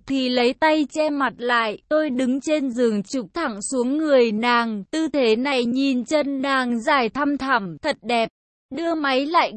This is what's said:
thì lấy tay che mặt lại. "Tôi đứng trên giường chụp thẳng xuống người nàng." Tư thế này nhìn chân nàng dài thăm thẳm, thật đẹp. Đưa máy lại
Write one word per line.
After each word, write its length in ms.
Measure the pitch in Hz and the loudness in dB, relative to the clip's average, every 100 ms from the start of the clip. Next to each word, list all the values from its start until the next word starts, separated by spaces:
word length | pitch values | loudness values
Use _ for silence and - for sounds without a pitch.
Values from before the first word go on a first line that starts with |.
| - | -4
thì 220 | 269 254 | -2 0
lấy 240 | 247 240 | 2 0
tay 340 | 262 320 311 269 | 2 2 2 0
che 160 | 311 302 | -2 -2
mặt 240 | 285 254 - | 0 -2 -2
lại. 400 | 247 233 220 - _ | 0 0 0 -6 _
"Tôi 200 | 302 302 | 0 0
đứng 320 | 247 254 269 | 0 0 -2
trên 280 | 311 302 269 | 0 -2 0
giường 340 | 233 233 208 | 0 0 0
chụp 220 | - 269 185 | -4 -6 -6
thẳng 280 | 339 294 208 - | -6 -6 -6 -4
xuống 260 | 262 240 302 | -2 0 0
người 340 | 311 262 233 | 4 4 4
nàng." 520 | 214 240 240 226 208 - | 2 2 2 0 -6 -6
Tư 160 | 311 320 | -4 -2
thế 280 | 294 226 220 | 2 2 2
này 300 | 277 262 233 | 2 0 0
nhìn 400 | 254 277 247 220 | 0 0 0 0
chân 360 | 302 277 269 | 0 0 -2
nàng 400 | 277 269 247 233 | 0 0 0 -2
dài 280 | 262 285 226 | 0 2 0
thăm 280 | 240 294 285 | 0 -2 -2
thẳm, 400 | 269 240 190 151 | 0 0 -2 -4
thật 160 | 302 - | -4 -4
đẹp. 280 | 214 233 226 - _ _ _ 269 | -2 -2 -2 -6 _ _ _ -6
Đưa 200 | 339 320 | -2 -2
máy 300 | 277 262 285 | 0 0 2
lại 280 | 339 247 | 2 0